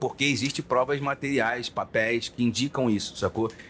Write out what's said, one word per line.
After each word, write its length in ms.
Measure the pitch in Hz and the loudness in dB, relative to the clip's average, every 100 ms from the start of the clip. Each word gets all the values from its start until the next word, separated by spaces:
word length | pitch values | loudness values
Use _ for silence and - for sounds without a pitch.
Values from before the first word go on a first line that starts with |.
Porque 240 | - - | -6 0
existe 380 | 139 127 139 - | 0 2 -2 -4
provas 380 | 147 123 127 143 | 0 2 2 0
materiais, 680 | 139 139 143 139 113 123 117 | -2 -4 0 2 2 0 -4
papéis 600 | - 95 113 110 120 - | -6 -2 0 2 0 -2
que 120 | - | 0
indicam 460 | 120 110 139 139 123 | 0 2 0 2 2
isso, 240 | 104 - - | 2 -2 -2
sacou? 340 | 95 - 110 - - | -2 0 -2 -4 -18